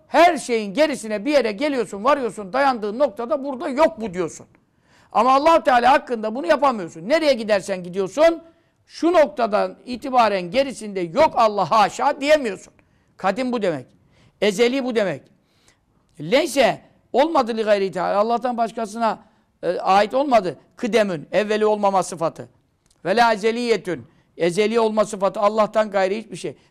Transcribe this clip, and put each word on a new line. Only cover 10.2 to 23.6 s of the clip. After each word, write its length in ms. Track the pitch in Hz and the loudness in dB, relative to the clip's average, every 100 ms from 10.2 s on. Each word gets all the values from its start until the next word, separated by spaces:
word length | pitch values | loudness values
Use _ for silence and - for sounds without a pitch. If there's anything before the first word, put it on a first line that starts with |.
| 220 196 175 | 2 0 -2
gerisinde 480 | 240 277 - 214 190 | -2 -2 -6 -10 -6
yok 340 | 175 202 311 269 | -2 2 2 4
Allah 360 | 220 202 160 | 2 2 0
haşa 500 | 220 190 - 277 - | 2 2 0 -2 0
diyemiyorsun. 520 | 285 311 247 180 - _ _ _ _ - | 2 2 2 -8 -14 _ _ _ _ -6
Kadim 340 | 190 202 254 | -4 -2 -4
bu 100 | 240 | -2
demek. 240 | 196 143 - _ _ _ _ _ | -2 -4 -8 _ _ _ _ _
Ezeli 440 | 208 190 240 277 247 | -2 2 0 0 -2
bu 100 | 226 | -2
demek. 280 | 190 135 - _ _ _ _ _ _ _ _ - | -2 -4 -12 _ _ _ _ _ _ _ _ -14
Leyse 600 | 151 254 320 277 214 151 - _ _ | -2 0 0 2 0 0 -10 _ _
olmadı 440 | 226 311 311 226 220 | 0 2 2 0 -2
li 60 | |
gayri 280 | 214 202 196 | 0 2 0
teala. 280 | 180 175 196 | -2 -2 0
Allah'tan 380 | 220 233 254 240 | 0 -2 -2 -2
başkasına, 640 | 226 226 220 220 226 180 _ _ _ _ | -4 -4 -8 -2 -2 -2 _ _ _ _
e, 160 | 165 180 | -4 -2
ait 340 | 185 196 214 | 2 2 2
olmadı. 460 | 254 294 226 180 131 _ - | 0 2 2 2 -6 _ -8
Kıdemün, 520 | 240 220 202 160 - | 0 0 0 -4 -4
evveli 340 | 180 214 214 214 | -2 0 0 0
olmama 380 | 208 202 190 | 0 0 0
sıfatı. 460 | 175 170 160 - 117 _ _ _ _ _ 165 | -2 -4 -6 -6 -14 _ _ _ _ _ -2
Ve 100 | 220 | 2
la 180 | 233 | 2
ezeliyetün. 720 | 220 220 233 | 2 0 0